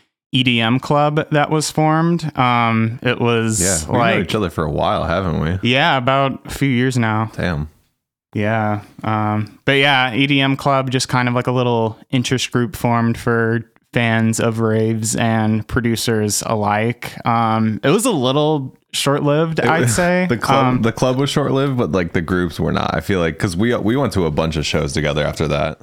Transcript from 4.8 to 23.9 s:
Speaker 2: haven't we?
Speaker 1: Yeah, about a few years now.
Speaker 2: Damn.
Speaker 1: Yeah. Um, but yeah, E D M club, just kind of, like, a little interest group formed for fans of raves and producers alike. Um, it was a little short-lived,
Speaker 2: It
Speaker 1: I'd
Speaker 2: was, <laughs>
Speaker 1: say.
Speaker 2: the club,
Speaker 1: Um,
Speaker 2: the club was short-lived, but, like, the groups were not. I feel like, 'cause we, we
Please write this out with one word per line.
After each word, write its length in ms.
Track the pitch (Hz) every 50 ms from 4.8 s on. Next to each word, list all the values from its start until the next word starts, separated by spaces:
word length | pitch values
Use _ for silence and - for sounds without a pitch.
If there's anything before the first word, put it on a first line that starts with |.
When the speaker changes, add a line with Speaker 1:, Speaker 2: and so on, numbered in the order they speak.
| 78 92 107 87 78
Speaker 2:
haven't 340 | - 82 95 98 87 80 80
we? 280 | 78 80 90 92 - 120
Speaker 1:
Yeah, 300 | 123 135 151 170 147 135
about 480 | 123 135 135 139 139 135 - - -
a 60 | -
few 180 | - - 139 139
years 300 | 127 120 127 131 123 123
now. 320 | 117 110 107 107 113 110 -
Speaker 2:
Damn. 340 | - 82 90 85 73 76 78 - _ _ _ _ _ _ _ _ _ _ _ -
Speaker 1:
Yeah. 460 | 107 104 104 113 110 107 107 104 101 98 - - - -
Um, 540 | 110 110 107 107 107 107 107 107 - - - _
but 60 | -
yeah, 420 | 135 139 139 143 139 131 127 127 113
E 140 | 131 139 139
D 120 | 143 139
M 160 | 135 135 135
club, 360 | 131 - 143 139 135 131 131
just 180 | 123 131 - -
kind 180 | - 127 123 123
of, 60 | 120
like, 140 | 123 120 131
a 40 |
little 460 | 123 127 123 123 120 113 113 110 110 - - _
interest 400 | - 131 120 - 131 123 - -
group 240 | - 123 120 110 -
formed 420 | - - 120 117 117 117 117 117 -
for 540 | - 123 117 117 113 113 117 117 113 - _ _ _ _
fans 480 | - 123 117 117 113 113 113 113 110 -
of 200 | 113 117 110 113
raves 560 | 113 110 110 110 110 113 113 110 110 107 -
and 520 | - 117 113 113 113 110 107 110 110 104 -
producers 760 | - 131 113 117 113 107 - - 113 110 107 104 98 - -
alike. 800 | - 117 107 104 104 104 107 110 117 117 - - - - - -
Um, 540 | - 117 117 113 113 110 113 110 110 107 - -
it 60 | 135
was 160 | 165 233 208
a 60 | 262
little 680 | 214 147 123 127 131 147 151 151 156 147 135 127 - _ _ _
short-lived, 680 | - - - 143 139 147 139 143 143 151 165 165 160 156
Speaker 2:
It 60 | -
Speaker 1:
I'd 160 | 120 156 170
Speaker 2:
was, 140 | - 120 -
<laughs> 0 |
Speaker 1:
say. 300 | - 175 175 180 180 185 175
Speaker 2:
the 80 | 123 107
club, 280 | - - 135 139 135
Speaker 1:
Um, 160 | 127 127 120
Speaker 2:
the 100 | 110 113
club 260 | 110 - 131 127 127 127
was 120 | 143 139
short-lived, 480 | - 151 139 135 131 135 135 143 131 120
but, 140 | 113 78
like, 220 | 78 95 90 85 -
the 80 | 95
groups 380 | 82 - 92 90 90 85 - -
were 120 | 82 80
not. 220 | 76 78 - - -
I 80 | -
feel 180 | - - 101 92
like, 180 | 82 82 80 -
'cause 180 | - 104 82
we, 200 | 87 110 120 117
we 200 | 101 - 104